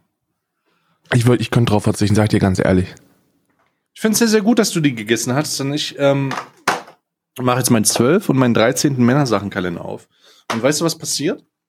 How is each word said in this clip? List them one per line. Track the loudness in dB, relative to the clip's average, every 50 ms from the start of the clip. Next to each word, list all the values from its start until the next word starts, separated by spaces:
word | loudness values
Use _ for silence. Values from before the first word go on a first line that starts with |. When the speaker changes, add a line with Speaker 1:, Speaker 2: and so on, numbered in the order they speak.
| _ _ _ _ _ _ _ _ _ _ _ _ _ _ _ _ _ _ _ _ _ -4 -2
Speaker 1:
Ich | 0 2
würd, | 2 2 2
ich | 0 0
könnte | 0 0 2 2
drauf | 0 0 0
verzichten, | -2 -2 0 0 0 2
sag | 2 2
ich | 2
dir | 2 2
ganz | 2 0 0 0
ehrlich. | 0 2 2 2 0 -2 -8 -16 -20 _ _ _ _ _ _ _ _ _ _ _ _ _ _ _ _ _ _
Speaker 2:
Ich | -4
find's | -2 -2 0 2
sehr, | 2
sehr | 2 2 2
gut, | 2 2 2 2
dass | 2 0
du | 0 0
die | 0 0 -2
gegessen | -2 -2 -2 -2 -2 0 -2 -2
hast, | -2 -4 -4 -6 -6
denn | -6 -4 -4
ich, | -6 -6 -8 -4
ähm, | 0 0 2 2 0 -2 -4 -6 -8 -10 -14 _ _ _ -4 -4 -4 -8 -14 -20 _ _ _ _ _ _ _ _ -4
mach | -2 0 0
jetzt | 0 2 2
meinen | 2 2 2
zwölf | 2 0 2 2 2 2 2 2 0
und | 2
meinen | 2 2 2 2
dreizehnten | 4 2 2 2 0 0 0 2 2 2
Männersachenkalender | 4 4 2 2 0 0 -2 -2 -4 -6 -6 -6 -6 -6 -8 -10
auf. | -10 -12 -14 -16 _ _ _ _ _ _ _ _ -10 -4
Und | -2
weißt | 0 0 0 0
du, | -2
was | -4 -4
passiert? | -6 -8 -8 -6 -4 -4 -6 -6 -8 _ _ _ _ _